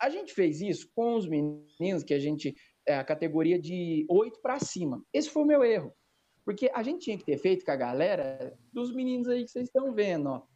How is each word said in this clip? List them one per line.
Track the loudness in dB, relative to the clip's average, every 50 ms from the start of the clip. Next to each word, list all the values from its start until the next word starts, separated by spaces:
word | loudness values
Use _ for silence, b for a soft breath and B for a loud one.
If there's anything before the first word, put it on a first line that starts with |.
A | -2 -2
gente | -2 -4 -8 -4 0
fez | 2 2 2 2 0
isso | -2 -4 -4 -4 -6 -8 _
com | -2 0 0 2
os | 0 0 0
meninos | 0 0 0 0 -2 -6 -12 -20 _ -4 -2 -2 -2 -2 0
que | 0 0
a | 0
gente, | 2 0 -2 -2 -4 -6 B B B B B _ _
é, | -2 0
a | 0 0
categoria | -2 -2 -2 -2 0 0 2 4 4 2 2
de | 0 -2 -4 -4 -2 0 0 0 0 4
oito | 4 4 4 2 -2 -6
pra | -4 -4 -2 -2
cima. | -4 -6 -4 -4 -4 -4 -4 -6 -6 -4 -2
Esse | -2 -2 0
foi | 0 2 4
o |
meu | 6 6 6 6
erro. | 6 4 2 0 -4 -10 _ _ _ _ _ _ _ _ _ _
Porque | -6 -2 0 0 0 0
a | 0 -2
gente | -2 -4 -4 -4
tinha | -6 -6 -4
que | -2
ter | -2 -2 0
feito | 2 2 2 2 2
com | -2
a | -2
galera | 0 -2 -2 0 2 2 2 2 0 -2 -4 -6 -8 -10 -12 -12 -16 _ _ -6
dos | -6 -4 -4 -4
meninos | -4 -2 -2 -2 -2 0 0
aí | 0 -2 -2
que | -4
vocês | -6 -6 -6 0
estão | 0 0 0 2 2
vendo, | 2 2 2 2 0 0 -2
ó. | -4 -4 -8 _ _